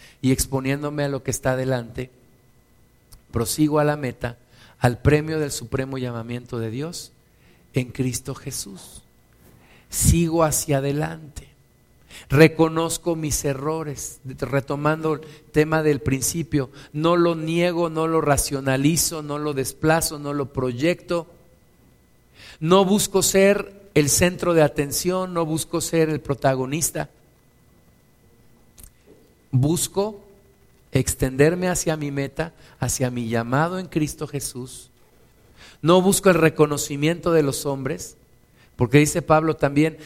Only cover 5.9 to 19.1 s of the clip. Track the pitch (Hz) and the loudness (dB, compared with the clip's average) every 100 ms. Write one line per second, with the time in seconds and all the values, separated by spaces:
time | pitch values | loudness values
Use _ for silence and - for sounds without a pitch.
5.9 | 135 123 120 113 120 120 120 113 113 156 | -6 -6 -8 -8 -10 -8 -8 -6 -6 -8
6.9 | 175 - _ _ _ _ _ _ - 123 | -12 -16 _ _ _ _ _ _ -6 -4
7.9 | - 127 117 - 131 - 127 - 185 - | -4 -4 -4 -10 -12 -12 -12 -12 -16 -20
8.9 | - - _ _ _ - _ _ - _ | -20 -20 _ _ _ -20 _ _ -20 _
9.9 | - - 170 170 165 156 - - 139 139 | 2 4 4 4 2 2 2 0 0 0
10.9 | 143 160 160 156 - - _ _ _ _ | -2 -4 -8 -16 -20 -20 _ _ _ _
11.9 | _ _ - - 139 160 160 160 160 165 | _ _ -20 -2 6 6 8 2 2 -4
12.9 | 160 - 165 156 123 147 131 143 160 151 | -4 -4 -4 -4 -4 -4 -4 -4 -6 -6
13.9 | 127 - - 131 131 127 139 131 143 147 | -10 -14 -14 -16 -10 -4 -2 -2 -2 0
14.9 | 156 156 147 - - - 156 151 160 156 | 0 -2 -4 -6 -20 -2 0 2 2 2
15.9 | 143 - 131 131 170 156 151 127 - - | 0 0 -2 -2 -4 -2 -2 -4 -8 -12
16.9 | 147 160 175 170 165 156 170 175 170 170 | -2 2 4 2 0 -2 0 0 0 -2
17.9 | 160 160 160 151 139 - 139 135 131 143 | 0 0 2 2 2 0 -4 -2 2 2
18.9 | 165 - | 2 -2